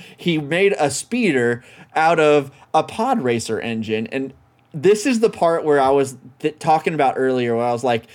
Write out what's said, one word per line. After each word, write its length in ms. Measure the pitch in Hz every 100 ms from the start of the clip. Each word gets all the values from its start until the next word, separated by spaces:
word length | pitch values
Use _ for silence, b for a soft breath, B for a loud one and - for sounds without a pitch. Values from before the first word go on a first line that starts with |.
| B B
he 220 | - 160
made 360 | 143 165 196 196
a 120 | 147
speeder 720 | 139 - 247 220 135 120 120 B B B
out 240 | - 160 170
of 320 | 151 147 135 B B
a 80 | 156
pod 400 | 151 - 240 247
racer 380 | 127 120 - 110
engine. 460 | 117 113 110 107 113
And 240 | 135 135 - _ _ _
this 320 | 156 156 214 302
is 140 | 233
the 100 | 220
part 340 | - 170 165
where 160 | 156 143
I 100 | 135
was 260 | 139 135 127 - _
th-, 180 | 151 -
talking 360 | - 156 190
about 200 | 160 135 -
earlier, 400 | 131 127 120 117
where 80 | 120
I 60 |
was 120 | 120
like, 200 | 127 117 -